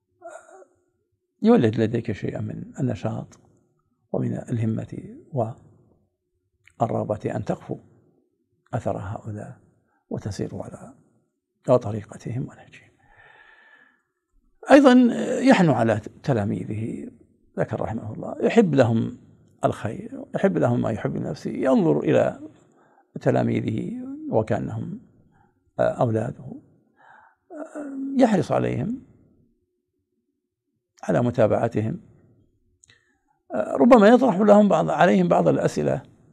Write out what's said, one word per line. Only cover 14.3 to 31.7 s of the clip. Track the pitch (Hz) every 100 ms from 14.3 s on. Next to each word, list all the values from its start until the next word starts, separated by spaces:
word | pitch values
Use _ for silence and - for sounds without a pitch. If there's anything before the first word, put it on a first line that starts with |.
| _ _ _ -
أيضًا | 277 269 247 240 - 220 -
يحن | 262 240 170
على | 123 113 107 - -
تلاميذه، | - 120 101 110 123 107 113 - - - _ _ _ -
ذكر | - -
رحمه | - 110 107
الله، | - - -
يحب | 233 226 190 139
لهم | 117 113 117 - - _ _ _ 131
الخير، | - 107 156 226 269 - -
يحب | 196 165
لهم | 131 123
ما | 113
يحب | 110 135 -
لنفسه، | 123 147 -
ينظر | - 262 254 160 147
إلى | - - - - 302 - _ _ _ _ _ -
تلاميذه | 143 127 117 117 117 113 - 247 262 285 311
وكأنهم | 131 - 98 65 110 170 214 - _ _ _ _ _ _ -
أولاده، | 120 - 127 110 120 - 135 285 - _ _ _ _ - _ _ _ 320 311 302 294 269 269 269
يحرص | 226 190 135
عليهم، | 127 120 123 170 262 - _ _ _ _ _ _ _ _ _ _ _ _ _ _ _ _ _ _ _
على | - 156
متابعتهم، | 120 120 107 104 117